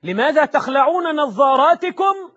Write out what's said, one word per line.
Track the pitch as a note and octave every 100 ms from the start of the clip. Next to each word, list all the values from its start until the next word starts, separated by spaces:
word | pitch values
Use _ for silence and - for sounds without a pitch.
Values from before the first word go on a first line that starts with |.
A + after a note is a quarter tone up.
لماذا | D#3+ F#3+ C4 D4+ D4
تخلعون | - - C4+ C4 F4+ E4+ D4+
نظاراتكم | C#4+ G3+ C#4 C4+ D4 E4+ F4+ F4+ F#4+ G4 F4